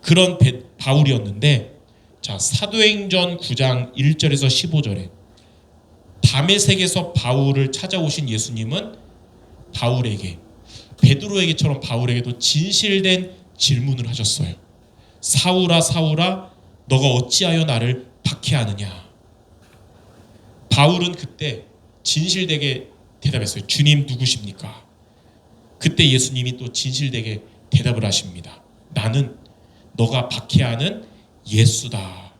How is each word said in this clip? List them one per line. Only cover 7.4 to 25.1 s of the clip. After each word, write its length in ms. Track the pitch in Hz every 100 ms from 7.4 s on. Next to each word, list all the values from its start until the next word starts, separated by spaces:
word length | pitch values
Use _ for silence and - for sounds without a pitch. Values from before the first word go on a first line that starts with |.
| 139 135 135
찾아오신 560 | - 185 185 160 147 139
예수님은 680 | 110 - 113 110 165 208 - - - - - - - -
바울에게, 640 | - 120 127 117 98 95 85 - - - - - -
베드로에게처럼 800 | - 143 208 196 170 156 156 135
바울에게도 580 | - 120 123 120 120 120
진실된 920 | - 147 185 202 214 196 190 185 185 - - -
질문을 520 | - 120 139 127 117
하셨어요. 460 | 117 104 - - - _ _ _ _ _ _
"사울아, 600 | - - 180 185 185 170
사울아, 680 | 165 170 160 156 180 190 - _ - _ -
너가 180 | 131 135
어찌하여 560 | 123 123 - 180 165
나를 440 | 160 117 120 127 - _
박해하느냐?" 840 | - - - 139 110 98 98 90 - _ _ _ _ - - - - - - - - - - - -
바울은 420 | - 147 180 175
그때 520 | 175 135 - 151 120 - _ _ _
진실되게 880 | - 151 175 180 180 147 156 127 - _ _ _
대답했어요. 460 | 143 135 101 - 101
"주님, 400 | - 147 147 139
누구십니까?" 760 | 123 123 117 104 - 104 - _ _ _